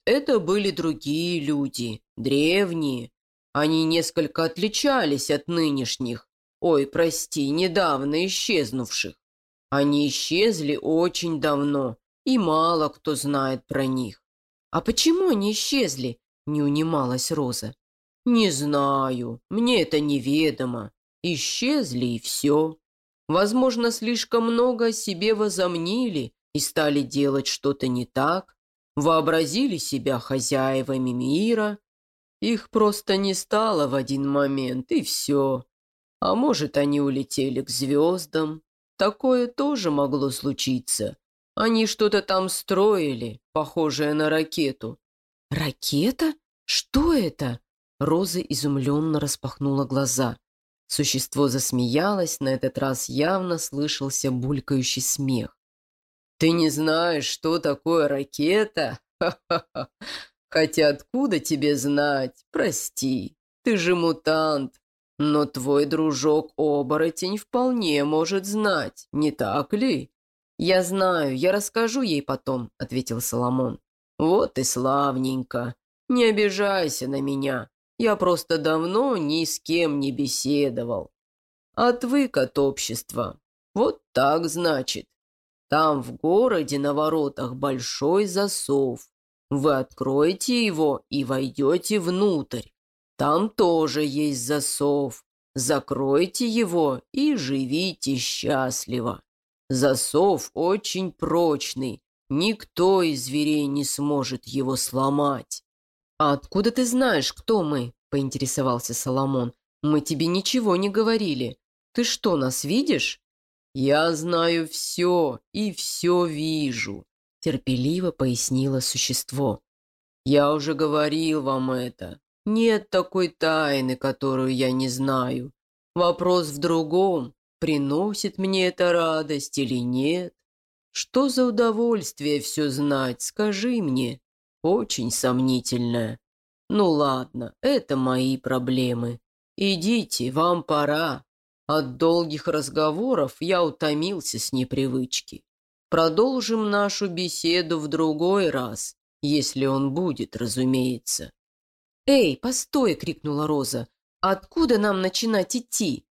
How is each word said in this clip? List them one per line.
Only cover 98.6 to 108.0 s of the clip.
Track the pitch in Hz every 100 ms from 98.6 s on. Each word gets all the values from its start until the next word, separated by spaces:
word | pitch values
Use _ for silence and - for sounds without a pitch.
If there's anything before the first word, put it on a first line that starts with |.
| 131 127 - 123 117 - _ _ _ _ -
Засов | 127 135 127 - 147 196 151 -
очень | - 175 202 - 185 185
прочный. | - 151 170 170 143 - 131 131 - _ _ -
Никто | 143 202 214 - - 185 190
из | 170 135 127
зверей | 147 151 151 139
не | 143
сможет | 135 - 143 143 123 123
его | - 135 131 127
сломать". | - 127 139 143 143 131 - - - _ _ _ _ -
"А | 151
откуда | 143 - 190 233
ты | 240 240
знаешь, | 254 262 165 131
кто | - - 214
мы?" | 151 143 120 -